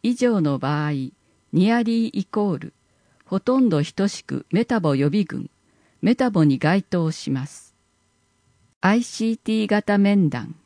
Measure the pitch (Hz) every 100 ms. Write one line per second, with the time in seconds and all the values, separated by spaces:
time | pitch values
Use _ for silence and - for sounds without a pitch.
0 | 220 240 247 214 151 135 135 147 151 143
1 | 131 _ _ _ _ - 190 233 233 233
2 | 226 - 190 - 208 156 156 _ _ _
3 | _ _ _ 190 - 262 254 156 156 -
4 | 196 - - 135 - 202 233 233 165 139
5 | 143 190 190 - - _ _ _ _ _
6 | 175 247 247 196 151 135 151 190 - 180
7 | 160 160 - 135 135 - - _ _ _
8 | _ _ _ _ _ _ _ _ 185 220
9 | 240 - 220 226 - 220 208 208 - 202
10 | 202 202 165 127 107 -